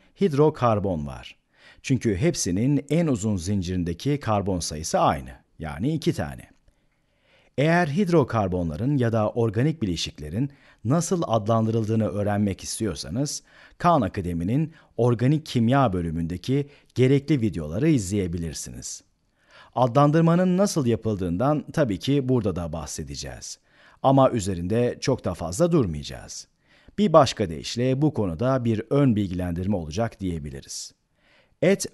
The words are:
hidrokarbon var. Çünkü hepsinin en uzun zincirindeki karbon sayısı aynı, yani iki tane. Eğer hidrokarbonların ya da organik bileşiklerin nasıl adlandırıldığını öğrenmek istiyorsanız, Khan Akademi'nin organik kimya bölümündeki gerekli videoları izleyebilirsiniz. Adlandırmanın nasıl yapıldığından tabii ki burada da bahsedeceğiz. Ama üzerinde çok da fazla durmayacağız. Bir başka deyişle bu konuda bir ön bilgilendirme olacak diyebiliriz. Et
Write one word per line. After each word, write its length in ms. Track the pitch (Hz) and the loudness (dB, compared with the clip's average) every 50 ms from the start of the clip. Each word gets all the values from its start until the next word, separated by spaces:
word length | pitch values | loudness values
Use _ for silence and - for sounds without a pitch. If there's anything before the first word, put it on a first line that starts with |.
| _ _ _ - | _ _ _ -2
hidrokarbon 880 | 196 190 139 131 151 156 - - 127 117 110 104 95 98 90 78 73 | 0 2 4 4 4 4 2 2 2 2 2 2 0 -2 -2 -4 -4
var. 300 | 71 65 60 - - - _ _ _ _ _ - - - _ | -8 -10 -14 -16 -18 -20 _ _ _ _ _ -20 -20 -20 _
Çünkü 340 | - - 135 120 - 117 98 | -2 -2 0 0 2 0 0
hepsinin 720 | 85 123 170 - - - 101 85 98 117 135 147 135 - - | 2 0 0 0 0 -2 -2 0 0 2 2 2 0 0 0
en 160 | 147 170 175 | 0 0 2
uzun 300 | 156 127 98 95 110 104 | 0 0 0 0 -2 -2
zincirindeki 840 | 92 82 95 104 98 87 87 92 92 85 85 85 - - 135 147 143 | -2 -2 -2 -2 -2 -2 -2 -2 -2 -2 -4 -6 -4 -2 -2 -2 -2
karbon 380 | - 117 107 101 92 101 95 87 | -2 -2 0 0 0 -2 -2 -4
sayısı 420 | 82 - 80 76 82 - - 185 | -4 -6 -8 -8 -6 -2 0 2
aynı, 300 | 170 135 87 71 64 65 65 - _ _ _ - | 2 2 0 0 -6 -12 -16 -18 _ _ _ -12
yani 340 | 78 78 71 73 101 143 | -12 -10 -8 -4 -4 -2
iki 200 | 165 151 - 180 | -2 0 -2 -2
tane. 380 | - - 87 71 67 60 - - _ _ _ _ _ _ _ _ _ _ _ _ _ _ _ _ _ _ _ _ _ - | -2 -2 -6 -8 -10 -14 -18 -20 _ _ _ _ _ _ _ _ _ _ _ _ _ _ _ _ _ _ _ _ _ 0
Eğer 280 | 139 160 170 175 175 | 2 2 2 2 2
hidrokarbonların 1120 | 151 135 185 214 170 170 160 127 - - 113 101 92 90 90 85 82 76 78 110 139 147 135 | 2 0 0 2 4 4 4 4 4 0 0 0 0 0 -2 -2 -4 -4 -2 -2 0 2 2
ya 140 | 120 117 | 2 2
da 180 | 107 113 107 104 | 2 0 0 0
organik 520 | - 120 117 117 - 110 131 156 151 - | 0 0 -2 0 0 0 0 0 0 -2
bileşiklerin 680 | 113 95 82 78 - 78 - - 73 76 80 107 139 139 - _ _ - _ _ - | -2 -2 -2 -4 -6 -8 -10 -12 -12 -8 -4 -4 -4 -4 -6 _ _ -20 _ _ -2
nasıl 380 | 107 143 175 165 - 196 170 165 | 0 0 0 0 0 -2 -2 0
adlandırıldığını 840 | - 113 113 101 107 113 113 113 110 113 117 110 101 113 113 107 98 | 0 0 0 2 2 2 2 2 2 0 0 0 0 0 0 0 0
öğrenmek 540 | - 104 104 104 101 101 104 101 92 - | -2 -2 -2 0 0 0 0 0 -2 -4
istiyorsanız, 800 | - - - - 110 101 80 - - 71 80 120 147 147 - - - _ _ - - - - - | -8 -10 -6 -4 -4 -4 -4 -6 -8 -6 -4 -4 -4 -4 -6 -10 -14 _ _ -20 -20 -20 -8 0
Khan 220 | - 175 170 147 | 2 4 4 4
Akademi'nin 760 | 107 90 - 104 85 87 87 82 85 98 117 147 160 147 - - _ _ _ | 2 0 -4 -6 -6 -4 -4 -2 -2 0 0 0 -2 -4 -6 -14 _ _ _
organik 500 | - 117 123 120 107 123 127 156 147 156 | 0 2 2 2 2 2 2 2 0 -2
kimya 460 | - - 127 113 113 131 143 135 117 | -2 0 0 2 4 4 4 2 2
bölümündeki 760 | 92 90 82 82 78 82 85 80 90 90 - - 131 143 139 - - _ _ _ _ | 2 0 -2 -2 -2 -4 -4 -4 -6 -6 -4 -2 -2 -2 -2 -6 -12 _ _ _ _
gerekli 460 | - 127 131 143 139 139 - 160 131 | 2 4 4 4 2 2 0 0 2
videoları 480 | 110 107 85 87 78 76 80 104 143 165 | 0 -2 -2 -4 -6 -6 -4 0 2 2
izleyebilirsiniz. 1120 | 160 123 95 90 101 104 95 87 85 87 82 80 69 - - - 60 62 62 - - - - _ _ _ _ _ _ _ _ _ - - - - - | 2 2 0 0 -2 -2 -2 -2 -4 -6 -6 -8 -8 -10 -12 -12 -14 -14 -14 -14 -14 -16 -18 _ _ _ _ _ _ _ _ _ -20 -20 -20 -8 0
Adlandırmanın 800 | 120 123 123 113 143 147 147 147 165 165 165 170 175 185 185 180 | 2 2 4 6 6 6 6 6 6 4 4 4 4 4 2 4
nasıl 300 | 185 202 196 - 165 135 | 2 2 2 2 0 2
yapıldığından 800 | 117 113 104 - 113 104 87 95 87 85 90 120 143 151 143 - - | 2 0 0 0 -2 -2 -2 -2 -2 -2 0 0 0 0 -2 -4 -4
tabii 260 | - 165 147 110 98 85 | -2 0 0 0 -2 -2
ki 300 | - 131 139 143 131 127 | -2 0 0 0 2 2
burada 280 | 127 123 104 104 82 | 0 2 2 0 -2
da 160 | 87 85 80 | -2 -6 -6
bahsedeceğiz. 840 | 78 82 76 - - - 78 69 71 69 71 67 64 - - - - - _ _ _ _ _ - _ _ | -8 -8 -10 -10 -10 -10 -10 -10 -12 -12 -12 -12 -14 -14 -16 -18 -18 -18 _ _ _ _ _ -20 _ _
Ama 280 | - 131 135 135 131 123 | 2 4 6 6 6 4
üzerinde 680 | - 113 90 101 95 85 87 90 107 120 120 120 - - | 4 0 -2 -2 -4 -4 -2 -2 0 0 0 0 -2 -2
çok 240 | - - 131 - - | -2 -2 -2 -2 -2
da 100 | 104 87 | -6 -6
fazla 380 | - 87 82 90 107 175 175 | -4 -6 -6 -2 0 2 2
durmayacağız. 760 | 170 160 117 87 78 73 69 - 65 60 - - - - - - _ _ _ _ _ _ _ - - - | 4 2 2 0 -2 -6 -8 -10 -12 -14 -16 -16 -16 -18 -18 -20 _ _ _ _ _ _ _ -10 -2 0
Bir 140 | 208 202 | 2 6
başka 360 | 160 160 135 - - - 107 82 | 8 8 8 8 4 -2 -4 -4
deyişle 540 | 80 69 60 - - 113 123 131 131 135 | -4 -8 -10 -6 -4 -2 0 0 2 2
bu 120 | 151 151 - | 0 0 0
konuda 500 | - 104 90 80 76 117 131 135 131 120 | 0 -2 -2 -2 -2 0 0 0 0 0
bir 180 | 117 113 104 - - | 0 0 -2 0 0
ön 260 | 143 139 143 131 110 | 2 4 4 4 4
bilgilendirme 600 | 104 104 90 90 87 90 90 85 85 92 95 104 | 2 0 -2 -2 -4 -4 -4 -4 -4 -2 -2 -2
olacak 440 | 90 80 76 76 104 117 110 - - | -4 -4 -6 -4 -4 -4 -4 -6 -8
diyebiliriz. 760 | 95 92 85 80 71 73 67 67 - - - - - - - _ _ _ _ _ _ _ _ _ _ _ _ _ | -6 -6 -6 -6 -8 -12 -14 -14 -14 -14 -14 -14 -14 -16 -20 _ _ _ _ _ _ _ _ _ _ _ _ _
Et 240 | - 185 196 190 - - | 2 2 2 2 -2 -2